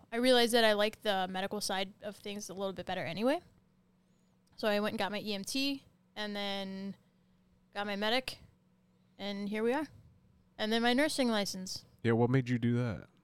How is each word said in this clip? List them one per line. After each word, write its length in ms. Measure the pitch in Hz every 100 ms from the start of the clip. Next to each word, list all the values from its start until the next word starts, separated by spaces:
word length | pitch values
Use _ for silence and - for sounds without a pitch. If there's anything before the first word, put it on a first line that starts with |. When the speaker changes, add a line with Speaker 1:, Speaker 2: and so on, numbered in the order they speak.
| -
Speaker 1:
I 40 | 233
realized 360 | 254 247 233
that 100 | 240
I 100 | 220
like 280 | 208 214 -
the 260 | 214 190 185
medical 300 | 185 196 208
side 300 | - 190 196 -
of 120 | 214 202
things 340 | 208 202 208
a 40 |
little 200 | 180 196
bit 120 | 185 180
better 180 | 185
anyway. 360 | 143 170 240 339 - _ _ _ _ _ _ _ _ _ _ -
So 120 | 220
I 120 | 208
went 140 | 208
and 60 | 220
got 120 | 190
my 80 | 208
E 140 | 208
M 100 | 202
T 400 | 196 269 277 277 - _ _ -
and 180 | 208 208
then 600 | 202 196 196 190 196 196 _ _ _ _ _ _ _
got 120 | 202 208
my 80 | 202
medic, 420 | 208 247 262 - - _ _ _ _ _ _ -
and 320 | 196 202 202
here 140 | 214
we 100 | 226
are. 140 | 269 240 - - - _ _ _ -
And 140 | 214
then 100 | 226
my 120 | 233
nursing 360 | 247 302 - 247
license. 540 | 214 196 190 185 - - -
Speaker 2:
Yeah, 100 | 113
what 160 | 113 120
made 180 | 131 123
you 100 | 123
do 180 | 117 120
that? 300 | 123 85 - _